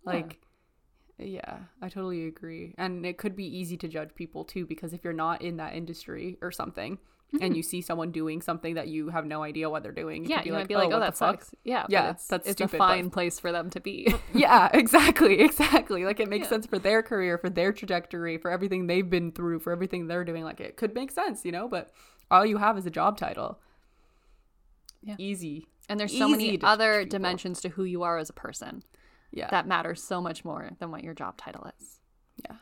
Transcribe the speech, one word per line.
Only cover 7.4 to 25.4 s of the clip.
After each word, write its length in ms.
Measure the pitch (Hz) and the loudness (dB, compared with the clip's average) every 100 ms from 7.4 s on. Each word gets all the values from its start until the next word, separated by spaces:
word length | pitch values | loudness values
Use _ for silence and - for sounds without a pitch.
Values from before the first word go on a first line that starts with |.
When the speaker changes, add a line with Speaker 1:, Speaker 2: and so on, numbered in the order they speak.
Speaker 2:
and 100 | 185 175 | 0 0
you 40 | |
see 200 | 165 180 | -2 -6
someone 280 | 175 165 165 | -4 -4 -2
doing 300 | 165 156 156 | -2 -4 -4
something 360 | - 160 165 165 | -4 -4 -4 -6
that 120 | 151 | -4
you 220 | 156 151 | -4 -4
have 160 | 170 151 | -4 -4
no 160 | 151 | -6
idea 260 | 151 151 156 | -6 -4 -2
what 140 | 151 | -4
they're 100 | 147 | -6
doing, 300 | - 160 156 | -8 -8 -6
you 60 | 170 | -4
Speaker 1:
Yeah, 60 | 247 | -2
Speaker 2:
could 60 | |
be 40 | - | -2
Speaker 1:
you 60 | |
Speaker 2:
like, 60 | 160 | -4
Speaker 1:
might 60 | 190 | 0
be 60 | 202 | 2
like, 80 | 180 | 4
Speaker 2:
"Oh, 40 | |
Speaker 1:
"Oh, 60 | 214 | 2
Speaker 2:
what 20 | |
Speaker 1:
that 120 | 202 | 0
Speaker 2:
the 60 | - | 2
fuck?" 220 | 170 196 | 0 0
Speaker 1:
sucks." 120 | - - | -6 -14
Yeah, 200 | - 170 | -4 -2
but 80 | - | 2
Speaker 2:
Yeah, 200 | 190 - | 2 2
Speaker 1:
it's, 140 | 175 - | -2 -4
Speaker 2:
that's 200 | 185 202 | -4 -2
Speaker 1:
it's 80 | 196 | 0
Speaker 2:
stupid, 200 | 190 165 | 0 4
Speaker 1:
a 20 | |
Speaker 2:
but 80 | 185 | 4
Speaker 1:
fine 240 | 185 180 | 4 2
place 280 | 190 175 - | -2 -2 -2
for 140 | 175 | -4
them 160 | 170 170 | -4 -6
to 120 | 175 | -8
be. 340 | - 196 - - | -8 0 2 2
<laughs> 100 | - | 2
Speaker 2:
Yeah, 380 | 254 285 240 180 | 4 10 10 10
<laughs> 20 | |
exactly, 680 | - 226 - 294 - 294 196 | 8 8 8 8 8 8 10
exactly. 640 | 302 - 294 294 - 190 185 | 8 8 6 6 4 -2 0
Like, 140 | 208 | 0
it 80 | 208 | 0
makes 140 | 202 | -2
Speaker 1:
Yeah. 40 | - | 0
Speaker 2:
sense 160 | 226 220 | -2 0
for 120 | 196 | 0
their 240 | 202 214 | 4 4
career, 340 | 226 220 185 170 | 2 0 0 0
for 140 | 180 | -2
their 200 | 175 180 | 2 2
trajectory, 640 | 208 190 175 175 175 170 160 | 0 -2 -2 -2 -6 -4 -4
for 120 | 175 | -2
everything 360 | 175 196 185 175 | -2 -2 -2 2
they've 240 | 175 190 | 2 2
been 220 | 180 170 | 0 0
through, 260 | 160 175 165 | -4 -2 -2
for 140 | 165 | -2
everything 340 | 170 185 180 165 | -4 -2 -4 -4
they're 180 | 175 | -4
doing. 180 | 175 165 | -4 -6
Like, 160 | 160 - | -8 -10
it 180 | - - | -12 -4
could 160 | 220 | -4
make 160 | 226 269 | -4 -6
sense, 340 | - 381 214 | -4 -4 -4
you 80 | 180 | -6
know, 160 | 170 220 | -6 -6
but 220 | 180 - _ - _ _ | -6 -8 _ -20 _ _
all 160 | 180 214 | 6 6
you 100 | 208 | 4
have 220 | 208 208 | 2 2
is 80 | 180 | -2
a 40 | |
job 280 | 165 170 208 | 0 0 0
title. 420 | - - - - _ _ _ _ _ _ _ _ _ _ _ _ _ - | -6 -6 -8 -10 _ _ _ _ _ _ _ _ _ _ _ _ _ -20
Speaker 1:
Yeah. 140 | 214 208 | -14 -8
Speaker 2:
Easy. 480 | 196 196 | -6 -6